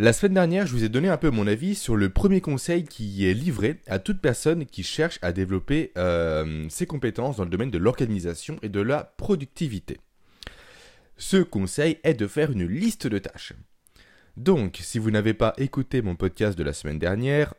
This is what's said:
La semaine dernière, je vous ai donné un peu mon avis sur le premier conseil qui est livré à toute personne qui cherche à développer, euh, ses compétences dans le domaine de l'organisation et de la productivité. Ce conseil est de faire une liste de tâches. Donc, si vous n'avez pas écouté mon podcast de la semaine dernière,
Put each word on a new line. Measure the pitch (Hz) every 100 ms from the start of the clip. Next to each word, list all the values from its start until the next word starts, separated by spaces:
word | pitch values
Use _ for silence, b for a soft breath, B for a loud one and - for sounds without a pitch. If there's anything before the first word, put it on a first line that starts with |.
La | 110
semaine | 117 202 190
dernière, | 170 185 180
je |
vous | 123 110
ai |
donné | 123 185
un | 165
peu | 160
mon | 113 101
avis | 110 180 196
sur | - 110
le | 98
premier | 101 104 190
conseil | 160 135 - 170 156
qui | - 107 98 95
est |
livré | 101 170 107 107 156 -
à | 95
toute | - 202
personne | 143 117 156 165 143
qui | -
cherche | 90 - 165 -
à | 90
développer, | 90 92 95 - 147 - 90
euh, | 90 85 82 78 78 78 78
ses | - 175
compétences | 151 120 110 127 117
dans |
le | 87
domaine | 90 127
de | 92
l'organisation | 101 127 120 104 85 82 - 160
et | 110
de | 98
la | 110 147
productivité. | - - - 185 135 - 160 98 - - _ _ B B B B B B B B B B
Ce | - 190
conseil | 180 101 95 - 160 156 156
est |
de | 127 101
faire | 147 151
une | 113 85
liste | 123 226 - 120
de | 101
tâches. | - - - - - _ _ b b b b b
Donc, | 139 175 95 -
si | - 117
vous | 110
n'avez | 107 107
pas | 107 110 -
écouté | 135 - 131 -
mon | 101 87
podcast | 95 - 107 85
de |
la | 73
semaine | 73 76 76
dernière, | 85 101 131 143 147